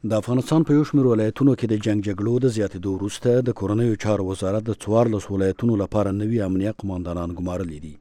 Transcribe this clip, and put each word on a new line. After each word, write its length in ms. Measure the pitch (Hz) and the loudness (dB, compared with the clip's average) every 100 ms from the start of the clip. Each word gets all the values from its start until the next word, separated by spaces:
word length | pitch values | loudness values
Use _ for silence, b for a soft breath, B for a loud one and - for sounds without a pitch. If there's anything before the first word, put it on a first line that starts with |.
| 110 | 0
د 20 | 107 | -2
افغانستان 440 | 104 127 123 156 156 | 0 -2 2 2 4
په 80 | 147 | 2
یو 80 | |
شمېر 220 | 147 147 131 | 4 2 4
ولایتونو 440 | 110 110 - 139 | 4 2 2 2
کې 120 | 127 113 | 2 0
د 100 | 107 | 0
جنگ 140 | 107 104 101 | 0 0 -2
جګړو 280 | 95 104 123 | -2 0 2
د 100 | 127 | 2
زیاتېدو 400 | 110 98 92 98 | 0 -2 -2 -4
وروسته 480 | 95 101 - 123 123 123 | -2 -4 -2 2 2 2
د 60 | 113 | -2
کورنیو 400 | 95 107 120 104 | 0 2 2 0
چارو 200 | 107 101 95 | 0 0 0
وزارت 360 | 95 95 104 113 | -2 -2 -2 -4
د 100 | 104 | -6
څوارلس 440 | - 110 120 104 - | 0 2 4 0 -2
ولایتونو 460 | 98 95 92 117 107 | 0 0 2 2 2
لپاره 320 | 95 107 98 98 | 0 0 0 0
نوي 200 | 107 117 95 | 0 0 0
امنیه 260 | 95 101 110 | 0 -2 -4
قماندانان 560 | 101 90 87 87 85 87 | -6 -6 -6 -6 -6 -6
ګمارلي 380 | 90 90 87 78 | -6 -4 -6 -8
دي. 80 | 78 76 | -14 -16